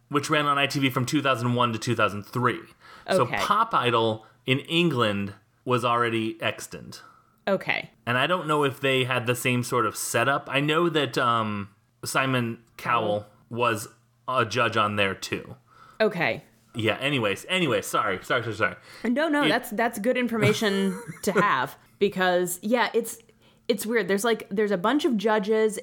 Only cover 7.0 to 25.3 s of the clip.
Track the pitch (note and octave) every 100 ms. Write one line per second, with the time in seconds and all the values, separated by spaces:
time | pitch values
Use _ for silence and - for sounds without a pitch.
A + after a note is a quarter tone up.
7 | - - _ _ - G3 - - - _
8 | - B2 C#3+ F3+ D#3 D3+ C#3+ B2+ C3+ C3
9 | B2+ B2+ A#2 B2 C3 B2 B2 B2 A2 -
10 | - A#2+ A#2+ C#3+ - C3+ D3 D#3 F3 D#3
11 | C3+ C#3+ B2 A#2 A2 G#2 F#2+ _ _ _
12 | A2+ D3+ C3+ B2+ A#2 A#2 _ - - A#2
13 | G#2+ G#2 - _ - A#2 A#2+ G#2+ - _
14 | _ _ - B2+ A2 A#2 A#2 A2 G#2 G#2
15 | G2 F#2+ - F#2 - - _ - - -
16 | G#3+ F3 C3+ A2 - _ _ A#2+ G#2+ G2+
17 | C3+ C#3+ G#2 F#2+ - F#3 D#3+ - - D#3
18 | G#2+ F#2 - C3+ A2+ G2+ G2+ F2+ - -
19 | A3+ B3 D#4+ D4 C4+ A3+ B3+ G#3 A#3 A3+
20 | A3 B3 B3 A3+ G#3 G#3+ G#3+ G3 G3 F#3
21 | - - - F#3+ G3+ C3+ B2+ - _ -
22 | G3+ F#3+ F#3 F3+ F3+ - G#3 A#3+ G#3+ A3+
23 | A3+ - - _ _ _ - G3+ G#3+ A#3
24 | F#3 G3 A#3 A3 - G3 G#3 G3 G3+ D4
25 | E4+ A3 G#3+